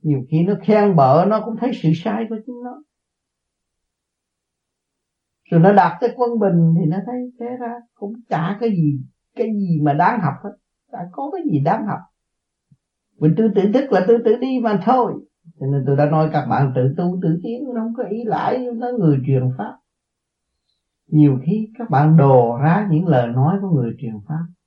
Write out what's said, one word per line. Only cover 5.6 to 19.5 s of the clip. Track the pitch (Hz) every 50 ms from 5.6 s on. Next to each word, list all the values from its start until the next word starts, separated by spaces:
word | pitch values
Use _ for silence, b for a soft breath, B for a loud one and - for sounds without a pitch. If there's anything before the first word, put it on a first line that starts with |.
nó | 165 196 202
đạt | 196 180 170 170 -
tới | 254 233 240 254
quân | 247 233 233 226
bình | 208 196 175 170 165 165 165 165
thì | 165
nó | 151 170 196 196
thấy | - 247 247 247 247 - _
thế | 233 240 247 247
ra | 247 226 233 240 240 _ _
cũng | _ 208 202 226 240 - _
chả | 202 160 165 180 202 208
cái | 233 233
gì, | 208 175 160 147 143 131 127 - _ _ _ _ _
cái | - 226 226 214
gì | 208 196 175 170 151
mà | 147 151 143
đáng | 151 175 196 240 226
học | 175 135 - - -
hết. | 202 - _ _ _ _ _ _ _
Chả | 262 196 180 180
có | - - 269 285 370
cái | 381 330 285
gì | 170 139
đáng | 139 165 196 226 220 208
học. | 156 - - _ _ _ _ _ _ _ _ _ _ _ _ _ _ _ _ _ _ _ _ _ _ _
Mình | 156 160 160 -
tư | 226 220 196
tưởng | 202 185 208 208
thức | 262 277 -
là | 226 185 185 208
tư | 233 233 233
tưởng | 233 220 247
đi | 254 262 262 254 220
mà | 226 208 190 -
thôi. | 214 254 262 233 190 - - - _ _ _ _ 170 _ _
Cho | -
nên | 135 139 143 131 131
tôi | 139
đã | 139 147
nói | 147 156 156 156 156 151
các | 151 135
bạn | 117 113 123 143 135 127
tự | 127 123 135 139 -
tu, | 175 180 180 185 180
tự | 165 160 175 180
tiến, | 226 233 240 294 262 240
nó | 233
không | 226 226 233 254
có | 240 185
ý | 202 226 233
lại, | 220 - - - - - 254 254 247 240
nó | 226 247 240 247 240
người | 185 156 147 131 123
truyền | 151 135 131 127 127